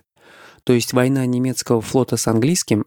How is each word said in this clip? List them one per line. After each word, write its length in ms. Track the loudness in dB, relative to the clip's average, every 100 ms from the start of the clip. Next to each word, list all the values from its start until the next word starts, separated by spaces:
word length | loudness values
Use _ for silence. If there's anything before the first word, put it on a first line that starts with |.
| -12 _ _ -20 -20 -6
То 80 | 0
есть 220 | 0 2
война 320 | 2 2 2 -2
немецкого 560 | -2 -2 -4 -2 -2
флота 340 | 0 0 0 0
с 100 | 0
английским 600 | 0 2 0 0 -2